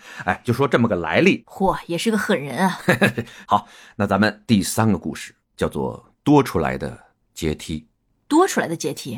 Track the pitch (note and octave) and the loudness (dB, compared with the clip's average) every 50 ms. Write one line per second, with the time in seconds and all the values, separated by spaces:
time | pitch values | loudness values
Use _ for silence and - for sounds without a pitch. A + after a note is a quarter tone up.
0 | - - - - - F2+ F#2 - - B2 A2+ B2+ C#3 C3 - C#3+ A#2 G#2+ G2+ F2 | -20 -20 -18 -10 -4 -4 -4 -4 -2 -2 0 0 0 2 2 2 2 2 0 0
1 | E2 D#2 E2 A2 D#3+ G3 C#3+ - - - - - F#3+ F3+ - - - - E3+ E3 | -2 0 2 4 4 4 4 2 -2 -14 -6 -2 -2 -2 -2 -2 -6 -8 -6 -4
2 | - A3+ A3 G3+ F#3+ - G3+ C#3 C#3 C3+ - C#3 F#3 F#3 E3+ - - - D#3 - | -2 -2 -2 -2 0 0 -2 -2 -2 -6 -4 0 0 0 0 -2 -2 -2 0 2
3 | G#3 - - - A#2 - - - - - G#2 G2+ - - - - - - - - | 2 0 0 -2 -10 -10 -14 -18 -4 0 0 0 0 -2 -20 -20 -20 -18 -4 -2
4 | G2+ G2 G2 F#2+ G#2+ G#2+ - - _ - A#2 G2 F2 - - - A2 A2 G2 E2 | 0 0 2 2 2 2 0 -4 _ 2 2 2 2 0 0 2 2 2 2 0
5 | - D#2 C#2+ - - - - _ _ _ _ - F#2+ D#2 - D2+ C2+ B1 A#1 - | -2 -8 -10 -10 -12 -16 -18 _ _ _ _ -6 -6 -4 -4 -4 -6 -6 -8 -12
6 | _ _ _ _ - C#3 D3 C#3+ C3+ - - F2+ D2+ C2+ B1+ C2+ D2 C2+ A#1+ - | _ _ _ _ 2 4 4 4 4 4 0 -2 -2 -2 -2 -4 -6 -10 -10 -14
7 | _ _ _ _ _ _ _ - E2 D#2 D2+ - - - D#2+ D#2 - _ _ _ | _ _ _ _ _ _ _ -6 -4 -4 -4 -4 -6 -10 -10 -10 -10 _ _ _
8 | _ _ _ _ _ - C#4+ D#4+ F#4+ F#4 - - - D3 E3+ D#3 - C#3+ - - | _ _ _ _ _ 0 2 2 2 2 0 -2 -4 -4 -6 -6 -6 -6 -8 -8
9 | - - - | -10 -12 -8